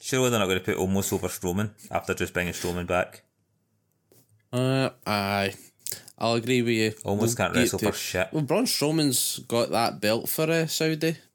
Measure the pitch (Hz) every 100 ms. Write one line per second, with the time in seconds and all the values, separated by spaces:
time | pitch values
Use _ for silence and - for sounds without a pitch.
0 | - 131 127 117 95 92 92 - 95 98
1 | 95 98 90 - 92 92 107 - - 85
2 | - 92 87 - 87 82 90 87 87 90
3 | - - _ _ _ _ _ _ _ _
4 | _ - _ _ _ 123 131 135 135 -
5 | - 104 98 101 98 98 - _ - -
6 | - - 117 117 113 127 117 113 110 107
7 | - 101 117 117 92 85 113 98 104 -
8 | - 185 - 156 139 170 247 - 147 160
9 | 147 123 - - - 117 95 90 117 -
10 | 104 113 - - 160 165 160 - 160 156
11 | 160 160 -